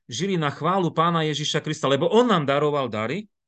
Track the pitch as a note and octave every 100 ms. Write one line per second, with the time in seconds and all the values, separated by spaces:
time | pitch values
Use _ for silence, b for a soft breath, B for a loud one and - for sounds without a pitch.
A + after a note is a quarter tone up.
0 | - A#2+ F#3+ F#3 D3 C3+ D3+ G3 E3+ C#3+
1 | E3 E3+ D#3 C#3+ D3+ D#3 D3+ D3 C3+ C3+
2 | E3+ G#3+ B3 F#3 C#3 C#3 D3+ D3 C3 G#2+
3 | A2 E3 G#3+ _